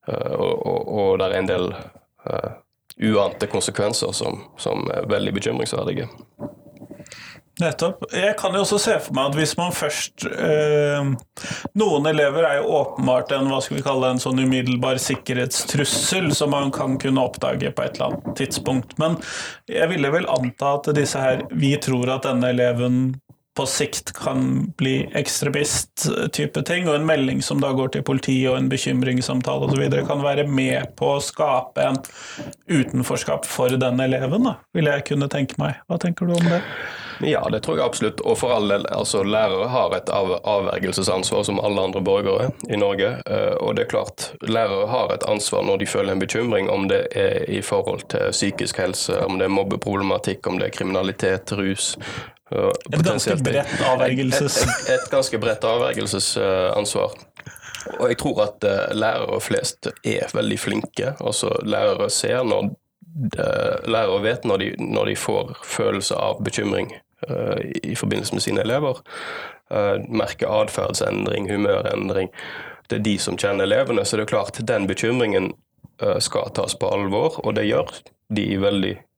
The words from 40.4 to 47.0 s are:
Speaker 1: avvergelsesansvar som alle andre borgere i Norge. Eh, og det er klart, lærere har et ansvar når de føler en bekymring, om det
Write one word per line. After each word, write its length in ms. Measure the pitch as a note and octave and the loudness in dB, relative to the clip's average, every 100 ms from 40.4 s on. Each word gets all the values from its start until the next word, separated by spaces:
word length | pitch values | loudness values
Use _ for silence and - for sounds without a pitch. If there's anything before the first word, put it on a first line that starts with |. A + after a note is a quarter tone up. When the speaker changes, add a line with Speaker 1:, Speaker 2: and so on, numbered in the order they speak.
| - | 2
Speaker 1:
avvergelsesansvar 960 | G#2 F#2+ F#2 F#2 F#2 F#2+ F#2+ F#2 - | 2 2 0 0 0 0 0 0 0
som 160 | G#2 G2+ | 0 0
alle 220 | G#2+ G2+ | 2 2
andre 160 | F#2+ F#2+ | 0 0
borgere 460 | F#2+ G2 G2+ F#2+ G#2 - - | 2 2 4 2 0 -2 -2
i 60 | G#2+ | 2
Norge. 300 | G2+ G2 G2+ B2+ - | 2 2 0 0 -4
Eh, 260 | G#2 G#2 G2+ | 0 0 0
og 140 | G2+ A2 | 0 0
det 80 | |
er 60 | G#2+ | 0
klart, 400 | A2 - - - - | 0 -2 -8 -12 -10
lærere 460 | - A2+ A2 G2 G#2 | -2 0 2 0 0
har 240 | B2 G#2+ | 0 0
et 140 | - - | 0 0
ansvar 380 | G#2 - G2+ G2 | 0 0 0 2
når 140 | G2 | 0
de 60 | G2 | 0
føler 260 | G2+ G2 F#2+ | 0 0 0
en 60 | |
bekymring, 480 | F#2+ G#2+ A#2+ G#2 G2 | -2 -2 2 2 2
om 140 | G2 G2 | 0 2
det 140 | G2 | 2